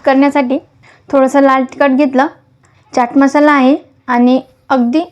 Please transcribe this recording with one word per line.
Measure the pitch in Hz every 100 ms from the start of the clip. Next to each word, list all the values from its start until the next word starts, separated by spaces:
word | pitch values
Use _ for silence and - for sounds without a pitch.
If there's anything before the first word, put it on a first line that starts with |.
करण्यासाठी | - 269 285 285 247 277 _ _ _ _ -
थोडंसं | 277 262 277
लाल | 277 262
तिखट | 262 - 285
घेतलं, | 262 294 254 302 - _ _ _ _ _
चाट | 254 240 269
मसाला | 277 294 294
आहे | 285 254 320 - _ -
आणि | 240 247 254 - _ -
अगदी | 262 240 302 349